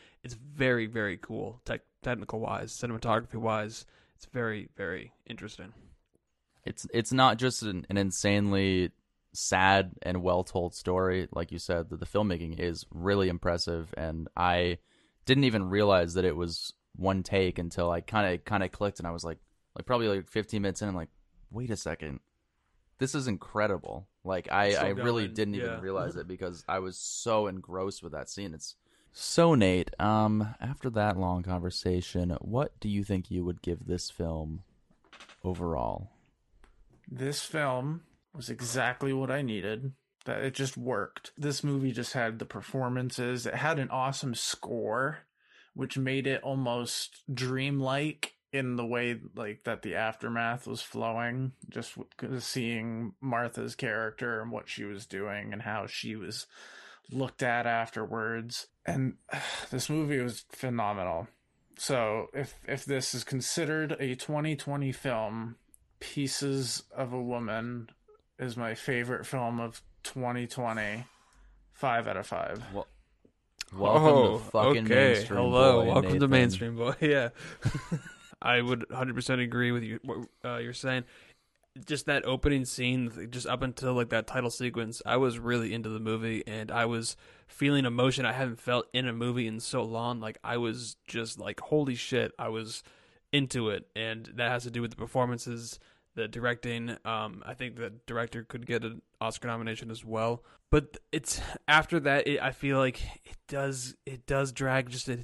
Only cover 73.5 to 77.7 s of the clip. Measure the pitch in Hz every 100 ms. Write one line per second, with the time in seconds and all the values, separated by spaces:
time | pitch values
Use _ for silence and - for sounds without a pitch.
73.5 | _ - 95 101 135 156 139 110 110 110
74.5 | - 127 139 110 123 135 110 113 104 123
75.5 | 123 131 120 117 135 95 92 139 131 120
76.5 | 95 117 117 120 - 156 143 120 - -
77.5 | - -